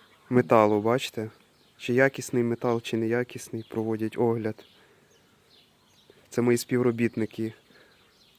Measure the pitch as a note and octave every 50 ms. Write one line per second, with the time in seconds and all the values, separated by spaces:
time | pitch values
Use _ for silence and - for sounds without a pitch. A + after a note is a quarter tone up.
0 | _ _ _ _ _ - B2+ B2 A#2+ - B2 A2+ G#2+ G#2 G#2+ G#2 G#2 A2+ A#2+ C3+
1 | - - - A#2 A2 G#2+ - _ _ _ _ _ _ _ _ - - - A#2+ B2+
2 | C3+ C3+ - - A#2+ - - B2 A#2+ A#2 A#2 - - B2 A#2 A#2 - - A#2 A2+
3 | A2+ A2+ A#2 A#2+ B2 - - A#2+ - - - A2+ A2 - - A2 A2 A2+ A2+ G#2+
4 | A2 A2 - - B2 A#2 A#2 A#2 G#2+ A2 G#2+ - - _ _ _ _ _ _ _
5 | _ _ _ _ _ _ _ _ _ _ _ _ _ _ _ _ _ _ _ _
6 | _ - - _ _ _ - A#2+ A#2+ B2 A#2+ A#2+ - - B2+ A#2+ B2 B2 A#2 A2+
7 | A#2+ A2+ - A2+ A2 - - - A2 A2 A2+ - _ _ _ - - _ _ _
8 | _ _ _ _ _ _ _